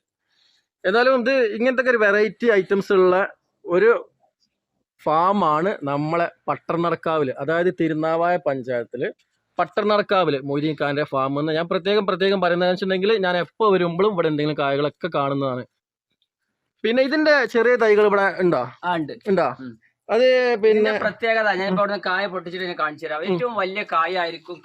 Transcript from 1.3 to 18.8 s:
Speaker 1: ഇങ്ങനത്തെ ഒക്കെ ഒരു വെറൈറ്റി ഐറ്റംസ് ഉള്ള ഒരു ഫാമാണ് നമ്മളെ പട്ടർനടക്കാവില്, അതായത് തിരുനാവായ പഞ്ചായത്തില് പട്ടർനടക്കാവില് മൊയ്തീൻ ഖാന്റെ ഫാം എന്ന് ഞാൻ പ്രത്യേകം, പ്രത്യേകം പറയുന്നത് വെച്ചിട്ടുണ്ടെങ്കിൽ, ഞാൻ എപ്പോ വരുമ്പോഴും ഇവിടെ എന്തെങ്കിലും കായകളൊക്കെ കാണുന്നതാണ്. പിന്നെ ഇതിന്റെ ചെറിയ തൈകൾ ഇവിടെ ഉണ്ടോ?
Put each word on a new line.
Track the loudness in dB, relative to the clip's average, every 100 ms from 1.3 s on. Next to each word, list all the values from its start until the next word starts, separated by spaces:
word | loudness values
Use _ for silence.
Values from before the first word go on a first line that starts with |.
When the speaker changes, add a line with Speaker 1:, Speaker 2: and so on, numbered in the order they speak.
Speaker 1:
ഇങ്ങനത്തെ | 2 0 0 0 0
ഒക്കെ | 0
ഒരു | 2
വെറൈറ്റി | 4 2 0 0 2
ഐറ്റംസ് | 2 2 -2 2
ഉള്ള | 4 4 4 0 -8 _ _ -2
ഒരു | 2 4 2 -2 _ _ _ _ _ _ _ _ _
ഫാമാണ് | -2 2 2 2 0 0 -2 -4
നമ്മളെ | -4 -4 -2 -2 -2 -4 -8
പട്ടർനടക്കാവില്, | -6 -4 -2 -2 -2 -2 -2 -2 -4
അതായത് | -4 0 0 0
തിരുനാവായ | -2 -2 -2 0 0 0 -2
പഞ്ചായത്തില് | -4 -4 -6 -6 -8 -8 -8 _ _ _ -6
പട്ടർനടക്കാവില് | -4 -2 0 0 2 0 2 -2
മൊയ്തീൻ | -4 -4 -4 -4
ഖാന്റെ | -4 -2
ഫാം | -4 -2 -2 -2
എന്ന് | -2
ഞാൻ | -2 -2
പ്രത്യേകം, | -4 0 0 0
പ്രത്യേകം | 0 0 2
പറയുന്നത് | 0 2 0
വെച്ചിട്ടുണ്ടെങ്കിൽ, | 0 -2 0 0 2
ഞാൻ | 2 0
എപ്പോ | -4 _ 2
വരുമ്പോഴും | 2 0 0 0
ഇവിടെ | 2 0
എന്തെങ്കിലും | 0 -2 -2
കായകളൊക്കെ | -2 0 -2 -4 -6 -2
കാണുന്നതാണ്. | -2 -2 -4 -6 -10 _ _ _ _ _ _ _ _ _ _ _
പിന്നെ | 0 2
ഇതിന്റെ | 2 2 4 2 2
ചെറിയ | 2 2 4
തൈകൾ | 4 4 4
ഇവിടെ | 4 0 2
ഉണ്ടോ? | 2 2 -2 -8